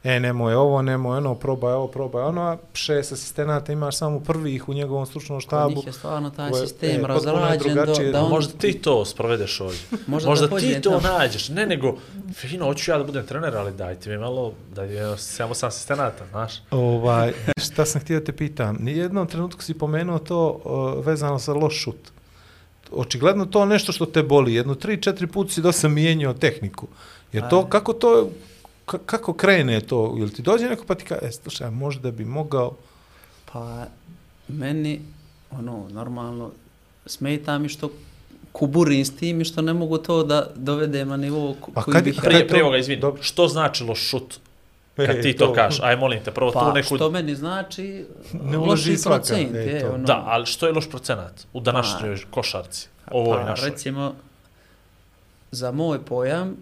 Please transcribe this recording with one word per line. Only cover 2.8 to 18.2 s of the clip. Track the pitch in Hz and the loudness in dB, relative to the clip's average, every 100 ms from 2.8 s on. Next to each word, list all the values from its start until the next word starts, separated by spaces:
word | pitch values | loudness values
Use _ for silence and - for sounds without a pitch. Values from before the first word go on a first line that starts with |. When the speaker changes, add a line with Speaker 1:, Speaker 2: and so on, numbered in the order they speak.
| - 147 139 | 0 0 -2
Speaker 1:
asistenata | 135 - - 147 151 147 | -8 -10 -4 -2 -2 -2
imaš | 151 147 139 | -4 -2 -2
samo | 156 147 | -2 -2
prvih | 151 160 151 135 131 | -2 -2 -2 -6 -6
u | |
njegovom | 139 143 139 135 | -4 -2 -4 -4
stručnom | 156 - 139 | -10 -10 -10
Speaker 2:
Kod | |
Speaker 1:
štabu. | - 151 147 | -4 0 2
Speaker 2:
njih | 151 135 | 0 -6
je | |
stvarno | 127 151 151 147 | -10 -8 -6 -6
taj | 143 143 | -6 -4
Speaker 1:
Koje, | 127 | -2
Speaker 2:
sistem | 131 - 160 | -2 -2 0
Speaker 1:
e, | |
potpuno | 151 135 | 0 2
je | 135 147 165 | 0 2 2
Speaker 2:
razrađen | 170 160 139 | 2 2 2
do, | 147 | 2
Speaker 1:
drugačije. | 151 151 139 | 2 2 2
Speaker 2:
da | 139 | 2
on | 156 | 4
Speaker 3:
Možda | 160 147 - | 4 0 0
ti | 208 - | 0 0
to | - 127 101 | 2 2 2
sprovedeš | - 113 117 98 - | -2 0 0 -2 -4
ovdje. | 95 90 - 226 - | -6 -6 -8 -8 -4
Speaker 2:
Možda | 147 156 | -2 2
Speaker 3:
Možda | 147 147 | 4 4
Speaker 2:
da | |
Speaker 3:
ti | 196 254 | 2 0
Speaker 2:
pođe | - | 2
Speaker 3:
to | 196 | 2
Speaker 2:
tamo. | 185 180 | 2 2
Speaker 3:
nađeš. | 180 131 104 - | 2 2 0 -6
Ne, | 160 214 | -2 0
nego, | 160 127 - - - 95 | 2 0 -2 -10 -16 -14
fino, | - 127 180 147 | -10 -8 -4 -2
hoću | 143 - | -2 0
ja | 156 | 0
da | |
budem | 143 139 110 | 0 -4 -6
trener, | 135 160 110 | -4 -4 -2
ali | 101 | -4
dajte | 95 92 92 107 | -6 -8 -8 -8
mi | 104 | -6
malo, | 113 127 120 101 - | -4 -4 -4 -8 -14
da | 98 | -10
je | 98 104 107 101 | -8 -6 -6 -6
samo | - - 113 | -8 -6 -6
sam | 117 123 | -2 -4
asistenata, | - - 143 131 - 95 | -6 -4 -2 -2 -4 -12
znaš. | 101 113 - - | -8 -8 -8 -4
Speaker 1:
Ovaj, | 135 123 120 120 117 117 - 110 143 | 0 2 2 4 4 2 0 -2 -2
šta | - - 151 | -4 0 0
sam | 151 | 0
htio | - | -2
te | 160 | -2